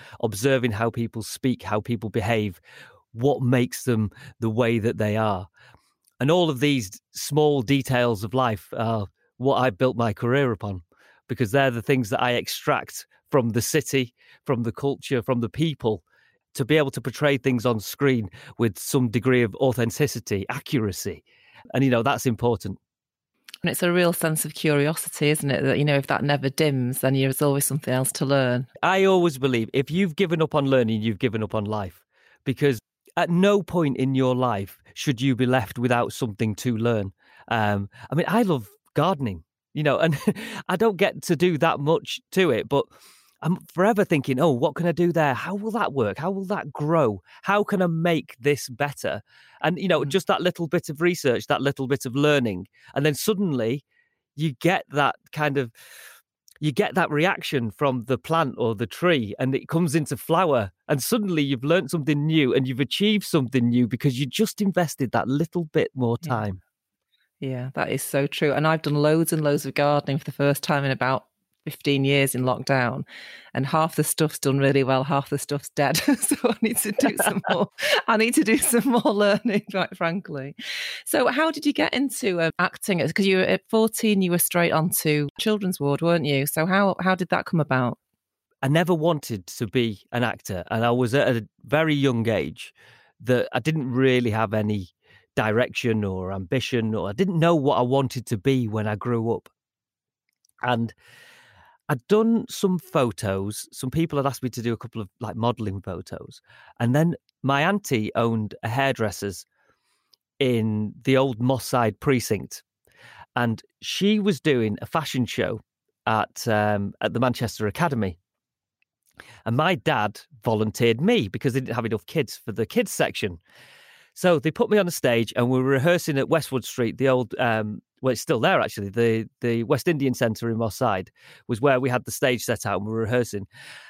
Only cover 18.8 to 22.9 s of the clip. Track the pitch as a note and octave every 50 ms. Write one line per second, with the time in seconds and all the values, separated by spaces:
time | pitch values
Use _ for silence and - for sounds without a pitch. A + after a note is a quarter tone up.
18.8 | - - - C#3 B2+ A2+ G#2 B2 G2 C3 B2+ B2 A#2+ G#2+ - - C3+ C3 A2+ B2
19.8 | A#2 A#2 - - D3+ B2 - A#2 - - G#2+ F#2+ G2 - A#2+ C3+ - - D#3 B2+
20.8 | A2 G2+ F2+ - - G2+ E2 D#2 - _ _ _ _ _ _ - - - - -
21.8 | C3+ C3+ B2 A#2 A2+ C3+ C#3 A#2 - C3 A2+ - A#2+ A#2+ A#2 - - G2+ F#2+ -
22.8 | _ _